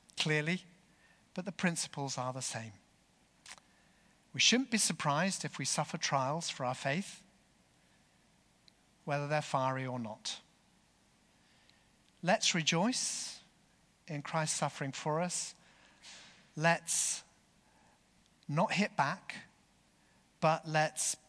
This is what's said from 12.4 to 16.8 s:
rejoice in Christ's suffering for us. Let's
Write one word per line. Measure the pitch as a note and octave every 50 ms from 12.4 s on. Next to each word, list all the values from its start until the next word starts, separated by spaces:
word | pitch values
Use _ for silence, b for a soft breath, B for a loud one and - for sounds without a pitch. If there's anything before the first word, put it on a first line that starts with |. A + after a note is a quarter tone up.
| - - -
rejoice | E3+ D#3+ - E3+ E3 F#3+ A#3+ B3+ - - - - - - - - - - - _ _ _ _ _ _ _ _ _ _ _ -
in | D#3 C#3+
Christ's | C#3+ - - D#3+ D#3 D3+ - -
suffering | D#3 C#3+ - - D3 C#3
for | - - - D#3+ D3+ D#3+
us. | F3+ F3 - - - - B B B B B B B B B B B B B B B B B B B B -
Let's | D3+ D#3 E3+ E3+ D#3+